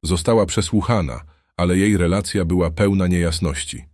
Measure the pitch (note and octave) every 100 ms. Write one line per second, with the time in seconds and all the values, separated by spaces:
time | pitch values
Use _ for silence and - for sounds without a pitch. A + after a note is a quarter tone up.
0 | E2 F2 - A#2 G2 - G2 G#2+ - A#2
1 | D#2 A#1+ - _ _ - F2+ F#2 G2+ G2+
2 | F2 F#2+ G2 G#2 F2 F2+ E2+ D#2+ G2+ G2
3 | F#2 F2+ E2+ E2 E2+ D2 - - -